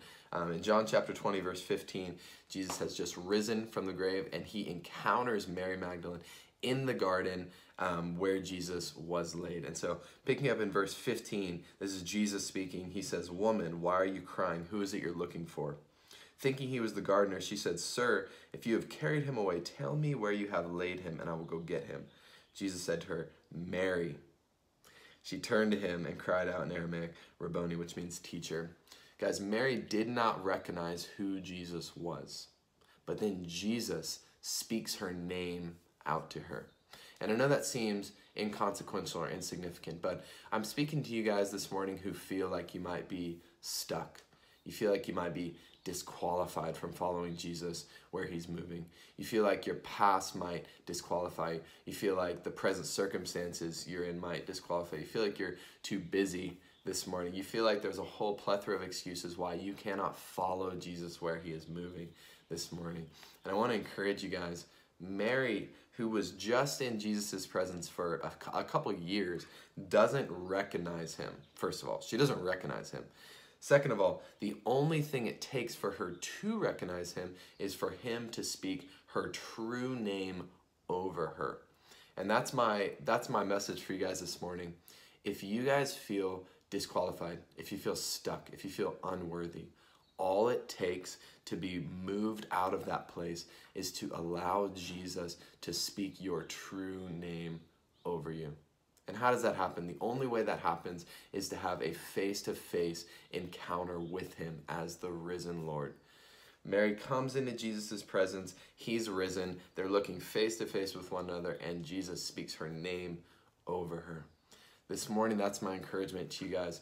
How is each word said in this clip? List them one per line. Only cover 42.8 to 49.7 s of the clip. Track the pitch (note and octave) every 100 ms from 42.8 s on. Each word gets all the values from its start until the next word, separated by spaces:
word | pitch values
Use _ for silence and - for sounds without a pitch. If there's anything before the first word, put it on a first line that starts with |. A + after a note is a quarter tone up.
might | F2+ F2 -
be | F#2 F2 E2+ - _
stuck. | - - - G2 - - - _ - - -
You |
feel | E2+ G#2+
like | G2 -
you |
might | F2+ F2
be | E2+ F2 - - - -
disqualified | F2 - - F2+ F2 F2 - D#2+ D#2
from | F2
following | E2 F2+ F2 F2 E2+
Jesus | F2 E2+ F2 E2+ - - -
where | F2+ F2+
he's | E2+ E2+
moving. | F2 E2+ E2+ E2 - - -
You |
feel | G2+ A2+
like | G#2 F#2
your | -